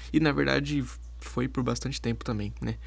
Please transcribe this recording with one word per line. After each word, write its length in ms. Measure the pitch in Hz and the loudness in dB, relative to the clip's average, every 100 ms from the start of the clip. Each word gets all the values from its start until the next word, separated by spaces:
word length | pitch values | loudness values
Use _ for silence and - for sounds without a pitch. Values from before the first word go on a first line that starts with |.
| - | 0
E, 60 | 156 | 4
na 140 | 156 | 6
verdade, 500 | 143 139 135 143 147 120 - - - | 4 4 4 2 0 -2 -6 -12 -12
foi 280 | - - 123 | -6 -2 0
por 160 | 135 | 0
bastante 380 | 123 120 127 135 | 0 0 -2 -2
tempo 240 | 117 117 | -2 -2
também, 300 | - 107 104 - | -2 -2 -4 -4
né? 200 | 117 110 | -4 -4